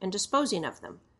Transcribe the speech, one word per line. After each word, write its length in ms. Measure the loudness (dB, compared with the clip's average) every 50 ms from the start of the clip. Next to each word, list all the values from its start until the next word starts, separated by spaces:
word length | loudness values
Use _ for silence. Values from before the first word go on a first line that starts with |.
| -4
and 80 | -2
disposing 540 | -2 -2 0 2 2 2 4 2 2 0 0
of 160 | -2 -4 -4
them. 180 | -10 -14 -14 -16 -18 _ _ _